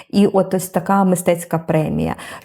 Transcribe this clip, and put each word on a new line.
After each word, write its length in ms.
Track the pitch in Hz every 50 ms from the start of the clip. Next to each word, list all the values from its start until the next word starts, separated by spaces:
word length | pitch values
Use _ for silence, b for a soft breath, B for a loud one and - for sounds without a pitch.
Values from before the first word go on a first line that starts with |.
| B B
І 160 | - 202 202
от 280 | - 190 190 180 185 190
ось 140 | 190 185 -
така 360 | - 180 175 - 196 196 196
мистецька 540 | 185 180 170 - 180 175 170 170 - - 160
премія. 560 | 170 - 156 156 151 151 - 156 - - - B B B B B